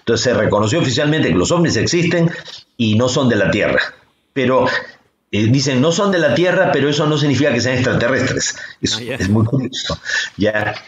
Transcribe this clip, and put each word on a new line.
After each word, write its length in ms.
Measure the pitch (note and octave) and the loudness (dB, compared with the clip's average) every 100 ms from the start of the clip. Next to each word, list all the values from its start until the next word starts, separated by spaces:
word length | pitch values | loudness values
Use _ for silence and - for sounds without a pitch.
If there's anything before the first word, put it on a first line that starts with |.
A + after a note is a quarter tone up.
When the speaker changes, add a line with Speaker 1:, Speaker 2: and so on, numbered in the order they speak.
Speaker 1:
Entonces 220 | - A2+ | -4 -2
se 120 | - | 0
reconoció 460 | A#2 G#2+ G#2 G#2+ D#3+ | 0 2 0 0 0
oficialmente 480 | C3 A2+ D3 D#3 B2+ | 0 0 0 0 2
que 60 | |
los 160 | E2 - | 2 2
ovnis 260 | E3+ D#3+ A2 | 2 2 0
existen 540 | - E3+ E3+ F3 E3+ - - - - - | 0 0 0 2 0 -2 -14 -20 -12 -2
y 180 | A2+ G#2+ | 0 2
no 120 | B2 | 2
son 200 | D3+ C3 | 2 2
de 60 | A2 | 2
la 140 | F#2+ | 2
Tierra. 300 | G#2 D2 C2 - - _ _ _ | 0 0 0 -2 -8 _ _ _
Pero, 320 | C#3 B2 B2+ B2+ C3+ - - _ _ _ | -2 2 2 2 -2 -6 -18 _ _ _
eh, 140 | G2+ A2 | 0 2
dicen, 320 | C#3 C3 B2+ | 2 2 2
"No 100 | D#3 | 2
son 220 | E3+ G3+ | 2 0
de 60 | F#3 | 2
la 160 | D3+ | 2
Tierra", 360 | C#3+ F3+ F3+ F3+ | 2 2 2 2
pero 160 | D#3 C#3 | 2 0
eso 180 | D3 D3+ | 0 0
no 120 | D3+ | 2
significa 340 | D3 B2 D3 | 2 2 2
que 80 | A#2+ | 0
sean 140 | B2+ | 0
extraterrestres. 840 | B2+ B2 G#2+ A#2 C3 C3 - - - - - | 0 0 0 0 0 -2 -4 -6 -8 -14 -8
Es, 160 | - G#2+ | -6 -4
Speaker 2:
Ah, 60 | |
ya. 120 | A#2 B2+ | -6 -4
Speaker 1:
es 120 | F#2+ | 0
muy 160 | G#2+ | 0
curioso. 540 | A2 C3 A#2+ - - F2 - - - - | 0 -2 -4 -8 -8 -8 -6 -6 -6 -2
Ya, 380 | G#2 G#2+ G#2 - | -2 0 -4 -6